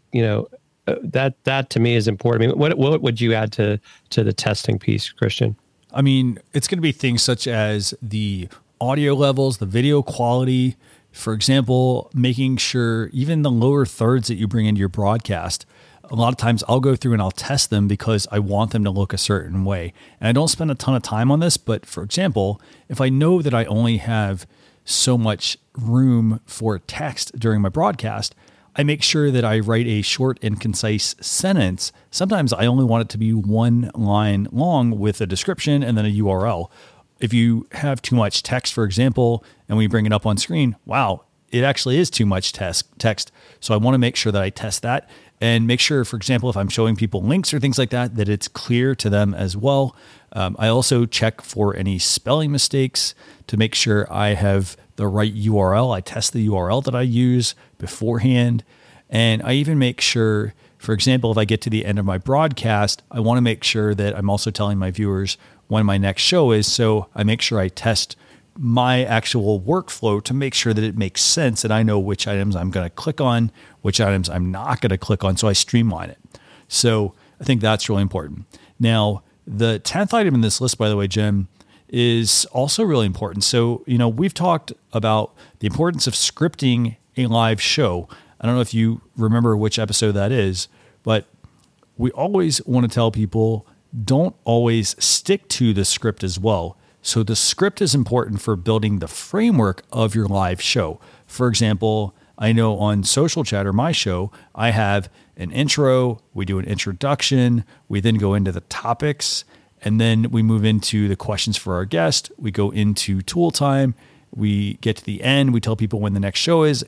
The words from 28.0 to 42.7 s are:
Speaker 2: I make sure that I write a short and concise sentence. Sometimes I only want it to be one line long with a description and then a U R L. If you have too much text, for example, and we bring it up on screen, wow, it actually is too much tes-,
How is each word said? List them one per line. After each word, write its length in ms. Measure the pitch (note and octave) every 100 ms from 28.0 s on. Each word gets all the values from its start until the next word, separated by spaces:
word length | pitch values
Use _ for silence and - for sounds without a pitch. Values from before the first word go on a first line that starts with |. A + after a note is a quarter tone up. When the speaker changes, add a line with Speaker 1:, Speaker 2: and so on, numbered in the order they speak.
| A2 G#2+ - _ _ _ _
Speaker 2:
I 80 | -
make 220 | D3 D3+
sure 260 | - D#3 D3
that 140 | B2+
I 160 | A2+ A2
write 260 | G#2+ A2+ A#2+
a 160 | G#2+
short 380 | - - C3 B2
and 180 | A2 G#2
concise 540 | A2 F#2+ G#2+ G#2+ - -
sentence. 720 | - - F#3 F#3 F#2 F#2 - _ _
Sometimes 420 | - F#3+ G3+ C3+
I 140 | A2+ A#2
only 180 | C3
want 180 | B2 A2+
it 60 | A2
to 80 | G#2+
be 140 | A2
one 560 | A2+ G2 A2 A#2 A#2 A#2+
line 540 | - G#2 G#2 G#2+ G2+ G2+
long 480 | A#2 F3 D3+ A#2+ G#2
with 220 | G#2 -
a 60 | F#2+
description 560 | F#2+ - F3 D3+ C#3+
and 120 | B2 A2
then 100 | G#2+
a 20 |
U 200 | G#2 G2+
R 160 | F#2+
L. 280 | A2+ F2 F2 - - _ _ -
If 120 | A2
you 360 | A#2 A#2 A2+ -
have 320 | - C#3+ C3
too 140 | - B2
much 260 | G2+ -
text, 320 | - B2+ -
for 100 | -
example, 600 | G#2+ F#2+ C3 C3 A#2+ A#2 - _ -
and 100 | A2
we 80 | G#2+
bring 180 | A2+
it 80 | G#2+
up 140 | G#2+ A2
on 100 | G2+
screen, 400 | - D#3+ C3 G#2
wow, 380 | - B2 A2 F#2 _ _ -
it 120 | A#2+
actually 340 | C3+ C#3+ C3 C#3+
is 140 | F3
too 160 | - G#2
much 260 | F#2+ -
tes-, 300 | - F#2